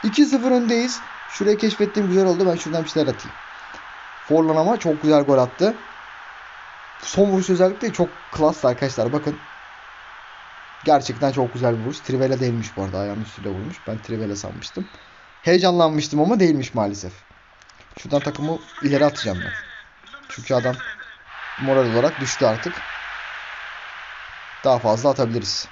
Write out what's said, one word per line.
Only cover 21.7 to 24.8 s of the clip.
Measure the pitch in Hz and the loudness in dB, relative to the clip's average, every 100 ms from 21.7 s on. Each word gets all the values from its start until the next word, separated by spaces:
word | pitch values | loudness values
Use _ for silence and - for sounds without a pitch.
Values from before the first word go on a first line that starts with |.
| 135 123 | 4 4
olarak | 113 143 160 | 4 2 0
düştü | 131 - 127 | -6 2 2
artık. | 110 175 175 - - - - - - - - - - - - - - - - - - | 2 -4 -10 -12 -12 -12 -14 -14 -14 -14 -16 -16 -16 -16 -16 -16 -16 -16 -18 -18 -4
Daha | 139 | 2
fazla | 123 | 2